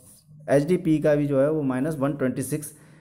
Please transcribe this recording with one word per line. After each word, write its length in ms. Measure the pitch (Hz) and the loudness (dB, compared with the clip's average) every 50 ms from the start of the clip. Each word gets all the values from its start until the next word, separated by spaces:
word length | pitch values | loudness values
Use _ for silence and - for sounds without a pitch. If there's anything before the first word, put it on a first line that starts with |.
| - - - _ _ _ - - - - | -20 -20 -20 _ _ _ -20 -16 -2 2
एचडीपी 480 | - 147 147 156 180 175 185 160 156 202 | 2 2 4 2 0 0 2 0 0 2
का 160 | - 156 147 | 2 2 2
भी 120 | 147 147 | 2 2
जो 140 | 143 143 135 | 0 2 2
है 100 | 135 147 | 2 2
वो 120 | 160 156 143 | 0 0 -2
माइनस 340 | 135 127 127 131 160 160 143 | -2 -2 -2 -2 -4 -2 -2
वन 140 | 131 139 147 | -2 -4 -2
ट्वेंटी 300 | 147 135 127 123 143 127 | -2 -2 -2 -2 -4 -4
सिक्स 300 | - 143 151 - - - - - - - - | -6 -6 -8 -8 -12 -16 -20 -20 -20 -20 -20